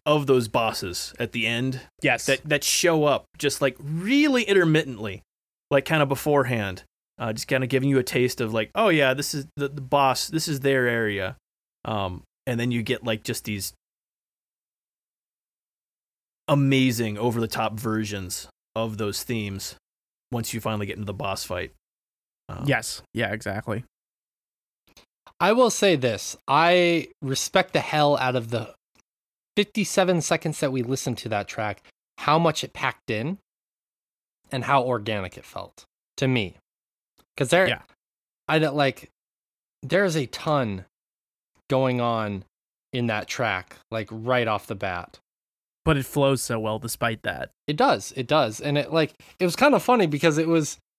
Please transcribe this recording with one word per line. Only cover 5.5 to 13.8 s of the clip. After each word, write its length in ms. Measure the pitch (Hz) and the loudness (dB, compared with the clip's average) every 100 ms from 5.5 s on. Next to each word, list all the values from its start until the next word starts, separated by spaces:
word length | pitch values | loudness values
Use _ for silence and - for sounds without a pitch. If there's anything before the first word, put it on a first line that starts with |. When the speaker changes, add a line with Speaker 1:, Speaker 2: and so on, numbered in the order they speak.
| _ - | _ 0
Speaker 1:
like, 140 | 139 | 0
kinda 220 | - 160 139 | 2 2 2
beforehand, 760 | 135 151 143 123 120 98 90 - _ _ - | 0 2 2 4 0 -2 -6 -14 _ _ -8
uh, 140 | 120 | -6
just 140 | 110 - | -6 -2
kinda 200 | 131 127 | -2 0
giving 200 | 131 139 | 0 2
you 80 | 135 | 2
a 40 | |
taste 380 | 127 127 123 - | 2 0 0 0
of, 120 | 113 | -2
like, 160 | 113 110 | -2 -2
"Oh 140 | 190 220 | 0 2
yeah, 240 | 160 135 | 4 2
this 180 | 131 143 | 0 -4
is 120 | 156 143 - | -6 -8 -6
the, 120 | 143 | -6
the 140 | 143 | -6
boss, 440 | 127 143 131 127 - | 0 4 4 2 -2
this 200 | 160 165 | -4 -4
is 120 | 139 | -2
their 280 | 135 135 123 | 0 2 2
area." 480 | 117 110 98 95 - _ _ _ _ | 0 0 -2 -6 -8 _ _ _ _
Um, 380 | - 107 95 90 - _ - | -6 -4 -4 -6 -16 _ -6
and 120 | 117 | -4
then 140 | 123 | -2
you 100 | 120 | -2
get, 220 | 110 120 | -2 -4
like, 180 | 120 110 | -2 -4
just 220 | - 113 | -4 -8
these 300 | - 101 - - | -6 -6 -8 -12